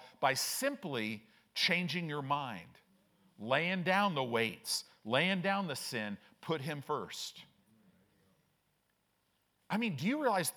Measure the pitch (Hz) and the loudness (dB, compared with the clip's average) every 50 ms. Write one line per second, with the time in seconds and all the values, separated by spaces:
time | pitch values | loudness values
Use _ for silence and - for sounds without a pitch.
0 | - - - - - 135 135 131 - - - - 254 277 285 - - 165 139 120 | -10 -20 -6 0 2 2 2 2 0 -4 -2 -2 -2 -2 -2 -4 -6 -4 -2 -2
1 | 107 107 113 107 - - _ _ _ _ - - - - 175 175 180 165 143 180 | -2 -2 -4 -6 -10 -18 _ _ _ _ -4 0 2 2 2 2 0 0 -2 -2
2 | 170 156 147 147 135 135 143 147 143 123 110 87 82 - - - _ _ _ _ | -4 -2 -4 -2 0 0 0 0 -2 -4 -6 -8 -10 -14 -20 -20 _ _ _ _
3 | _ _ _ _ _ _ _ - 104 117 135 147 165 175 185 185 165 185 185 196 | _ _ _ _ _ _ _ -6 0 2 2 4 4 2 0 0 2 4 4 4
4 | 208 202 165 143 131 120 117 113 113 110 90 - - - - - - - - _ | 4 4 2 2 0 2 4 2 2 2 0 -4 -6 -4 -4 -4 -6 -8 -18 _
5 | - 107 120 135 165 185 196 185 165 196 196 196 196 165 135 - - - 131 117 | -2 2 2 4 4 4 2 2 2 0 0 0 0 -2 -4 -6 -6 -4 -4 -2
6 | 107 104 101 - - - _ _ - - 160 156 131 165 151 143 135 - 151 131 | -2 -4 -6 -8 -12 -18 _ _ -4 -4 -2 -2 -2 -4 -6 -6 -4 -4 -2 -2
7 | 95 - - - - - - - - - _ _ _ _ _ _ _ _ _ _ | -4 -6 -8 -10 -10 -10 -12 -14 -20 -20 _ _ _ _ _ _ _ _ _ _
8 | _ _ _ _ _ _ _ _ _ _ _ _ _ _ _ _ _ _ _ _ | _ _ _ _ _ _ _ _ _ _ _ _ _ _ _ _ _ _ _ _
9 | _ _ _ _ _ _ _ _ _ _ _ _ _ - - 214 240 220 160 123 | _ _ _ _ _ _ _ _ _ _ _ _ _ -4 -2 -2 0 0 -2 0
10 | 143 208 277 311 302 247 208 190 160 - - | 0 0 0 2 2 2 4 2 2 0 2